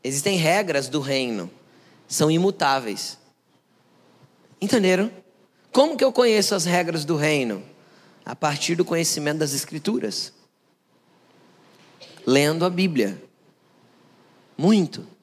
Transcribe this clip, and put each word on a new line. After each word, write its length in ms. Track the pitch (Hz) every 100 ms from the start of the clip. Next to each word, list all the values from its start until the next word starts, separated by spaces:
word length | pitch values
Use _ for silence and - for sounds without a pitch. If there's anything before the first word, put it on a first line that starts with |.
Existem 320 | 127 139 202 190
regras 500 | 160 185 190 139 127
do 140 | 147
reino, 500 | 135 135 123 107 87 - _ _ _ _ _
são 240 | - 156
imutáveis. 880 | 165 190 190 147 135 117 98 - - _ _ _ _ _ _ _ _ _ _ _ _ _ _
Entenderam? 500 | 196 247 185 185 220 - _ _ _ _ _
Como 240 | - 302 285
que 80 |
eu 80 | 269
conheço 420 | 262 247 214 196
as 100 | 196
regras 400 | 165 175 170 165
do 120 | 147 156
reino? 440 | 151 147 123 98 - - _ _ _ _
A 120 | - -
partir 400 | 156 143 - 170
do 80 |
conhecimento 540 | 175 165 160 - 147 156
das 140 | 151
Escrituras. 800 | 135 - 156 170 233 220 - - _ _ _ _ _ _ _ _ _ _ _ _ _ _ _ - _ - -
Lendo 400 | - 135 147 160
a 60 | 180
Bíblia. 500 | 180 185 143 101 92 - _ _ _ _ _ _ _ _ _ _ _ _ -
Muito. 480 | 165 214 160 - - -